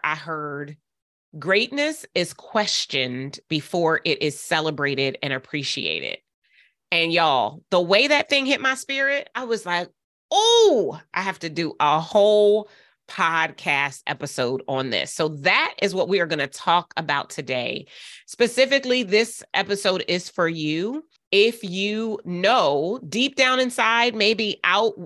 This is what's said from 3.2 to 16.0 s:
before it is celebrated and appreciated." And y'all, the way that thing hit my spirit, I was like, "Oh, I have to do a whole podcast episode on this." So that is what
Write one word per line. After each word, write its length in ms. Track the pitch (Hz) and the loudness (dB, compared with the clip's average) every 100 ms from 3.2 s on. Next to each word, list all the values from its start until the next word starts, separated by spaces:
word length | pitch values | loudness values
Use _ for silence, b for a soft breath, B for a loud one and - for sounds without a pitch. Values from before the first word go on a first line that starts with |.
| 135 - - | -8 -12 -6
before 540 | 156 - 180 165 160 | -6 -2 0 2 2
it 180 | - 147 | 0 -2
is 160 | 156 143 | -2 -4
celebrated 800 | - 165 156 147 143 135 135 131 | -2 -2 0 -2 -2 0 -2 -2
and 80 | 143 | -4
appreciated." 840 | 131 - 151 135 - 85 80 65 50 _ _ b b b b _ | -6 -6 -6 -6 -4 -4 -4 -6 -10 _ _ b b b b _
And 220 | 175 165 | 0 2
y'all, 500 | 170 160 135 107 151 - | 2 4 2 0 -4 -2
the 100 | 185 | 0
way 280 | 175 196 277 | 4 4 4
that 220 | 294 - | 2 2
thing 160 | 277 262 | 0 0
hit 140 | 277 | 0
my 160 | 269 262 | -2 -4
spirit, 540 | - 269 277 277 - 233 | -4 -4 -2 -2 -6 -8
I 100 | 254 | -6
was 200 | 220 180 | -6 -2
like, 220 | 175 175 _ _ _ _ | -4 -4 _ _ _ _
"Oh, 680 | 370 453 466 440 269 170 156 - | 2 6 6 6 6 2 -4 -8
I 80 | - | -6
have 180 | 190 185 | -4 -6
to 100 | 165 | -6
do 260 | 156 165 - | -4 -4 0
a 220 | 147 151 | 2 2
whole 640 | 160 214 208 208 208 208 208 B B B - | 2 4 6 6 6 4 0 B B B -12
podcast 960 | - 170 160 160 - - 143 143 139 - | -2 0 2 -2 -4 -2 -2 -2 -6 -8
episode 580 | 139 143 - 123 131 139 | -8 -6 -4 -2 -2 -4
on 220 | 135 131 | -4 -2
this." 240 | 107 65 | -2 -2
So 160 | - 156 | -2 -4
that 460 | 151 143 220 330 - | -2 0 0 0 -2
is 140 | 196 | -4
what 140 | 185 | -2